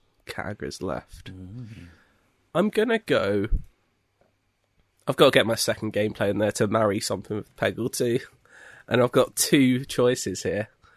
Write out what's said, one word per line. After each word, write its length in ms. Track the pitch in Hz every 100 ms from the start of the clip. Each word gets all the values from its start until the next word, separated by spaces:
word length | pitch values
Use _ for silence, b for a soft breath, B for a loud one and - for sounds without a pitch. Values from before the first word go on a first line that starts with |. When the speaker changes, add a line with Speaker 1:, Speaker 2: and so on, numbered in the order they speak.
| _ _ -
Speaker 1:
categories 560 | - - 107 69 -
left. 500 | 92 67 - - -
Speaker 2:
Mm. 580 | 92 92 117 110 101 85 B B B B _ _ 156
Speaker 1:
I'm 140 | 208
gonna 300 | 214 233 226
go, 480 | - 131 98 101 98 - - _ _ _ _ _ _ _ _ _ _ _ _ _ -
I've 80 | 135
gotta 140 | 143
get 160 | 127 104
my 80 | 113
second 360 | - 110 110
gameplay 380 | 101 107 - 101
in 80 | 104
there 140 | 104
to 140 | - 107
marry 320 | 113 107 101
something 360 | - 98 - 107
with 200 | - -
Peggle 360 | 107 101 117
too. 280 | - 123 123 - _ B B B B -
And 140 | 117
I've 100 | 123
got 240 | 135 - -
two 480 | - 151 127 127 139
choices 580 | - 123 127 - 90
here. 260 | 95 95 113 _ b